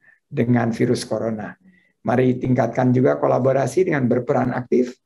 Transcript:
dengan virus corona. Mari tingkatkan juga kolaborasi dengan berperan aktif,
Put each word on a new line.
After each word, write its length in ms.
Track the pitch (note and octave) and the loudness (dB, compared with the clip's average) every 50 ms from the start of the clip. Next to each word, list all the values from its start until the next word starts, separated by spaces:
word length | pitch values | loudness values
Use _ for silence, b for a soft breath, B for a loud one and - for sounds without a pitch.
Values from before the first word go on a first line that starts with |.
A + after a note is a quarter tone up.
| b b b b b - | b b b b b -8
dengan 420 | - C#3 B2 A#2+ B2 A#2+ A#2 A#2 A2+ | -4 -2 0 2 2 0 0 0 -2
virus 320 | - B2+ B2 A#2+ - - - | 0 0 0 0 -2 -4 -6
corona. 480 | A#2+ A2 G#2+ A2+ A2 G#2+ G2+ F2+ - _ b b b b b b b b - | -6 -4 -4 -6 -6 -8 -10 -12 -14 _ b b b b b b b b -6
Mari 320 | A#2 A#2+ C3 C3 B2+ B2 | -2 0 2 2 2 0
tingkatkan 560 | B2 - B2+ B2+ B2 A#2 A2+ - B2+ C3 B2+ B2 | 0 -2 -2 0 0 0 0 0 0 2 2 4
juga 240 | B2+ B2+ C#3+ D3 | 4 4 2 2
kolaborasi 720 | - - C#3 C3 C3 B2 C3+ C3+ C3+ C3 B2+ - F3+ F#3 F3 | 2 0 0 2 2 2 2 2 2 0 0 0 0 0 0
dengan 160 | D#3 C#3 B2+ | 0 0 0
berperan 460 | A2+ A#2 A#2+ A#2 - C#3+ B2+ B2 B2+ C3 | 0 0 0 0 0 0 0 0 -2 -4
aktif, 480 | C#3 B2 - - B2 - - - _ _ | -6 -4 -2 0 0 0 -2 -4 _ _